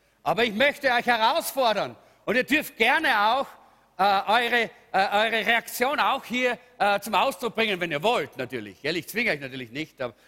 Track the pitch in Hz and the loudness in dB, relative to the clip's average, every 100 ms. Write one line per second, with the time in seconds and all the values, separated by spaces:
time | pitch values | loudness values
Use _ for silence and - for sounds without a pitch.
0 | _ _ 139 170 240 202 285 277 269 240 | _ _ -2 0 0 2 0 0 0 0
1 | 233 240 226 320 - 277 240 202 139 113 | 2 2 2 2 -2 0 0 0 -4 -8
2 | _ _ - 220 214 302 - - 226 302 | _ _ -2 -2 0 0 -2 0 2 2
3 | 311 226 208 262 269 - - _ _ - | 2 2 2 0 -2 -10 -20 _ _ 0
4 | 196 196 196 226 240 240 220 - _ 185 | 2 2 2 2 2 0 -2 -6 _ 0
5 | 196 202 226 220 202 233 - - 247 285 | 2 2 2 0 0 0 -2 -2 0 2
6 | 202 262 - 247 247 233 - - 202 202 | 0 0 -4 -2 -2 -2 -8 -2 0 0
7 | 226 190 254 - 233 202 226 180 175 160 | 0 0 0 -2 -4 -2 -2 -2 -2 0
8 | 196 240 139 - 123 127 104 92 139 175 | 0 0 -2 -6 -8 -8 -10 -8 -6 -4
9 | - 196 233 151 139 131 120 127 156 - | -6 -4 -2 -4 -6 -12 -12 -10 -12 -8
10 | 127 - | -10 -10